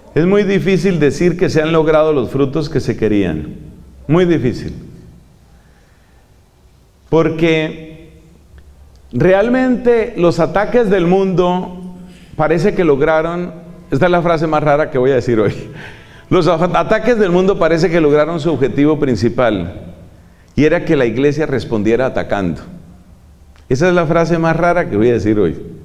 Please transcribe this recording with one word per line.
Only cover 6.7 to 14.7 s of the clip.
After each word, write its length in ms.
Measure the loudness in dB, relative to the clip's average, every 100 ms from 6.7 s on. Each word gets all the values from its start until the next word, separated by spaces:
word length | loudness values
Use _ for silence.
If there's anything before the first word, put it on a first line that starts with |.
| _ _ _ -2
Porque 1000 | 0 0 0 0 0 -2 -8 -18 -20 -20 -20 -20 -20 -20 -20 -20 -20 -20 -20 -10
realmente 1000 | -2 2 2 2 0 0 0 2 2 0 0
los 220 | 0 2
ataques 500 | -2 0 0 0 2
del 180 | 0 2
mundo 880 | 2 2 0 0 0 -6 -12 -16 -18 -20 -20 -20 -4
parece 380 | 0 2 0
que 100 | 0
lograron, 720 | 2 2 2 0 0 -6 -8 -12 -20 -20 -6
esta 140 | 0 2
es 60 |
la 100 | 2
frase 260 | 2 0 0
más 160 | 0
rara 260 | 2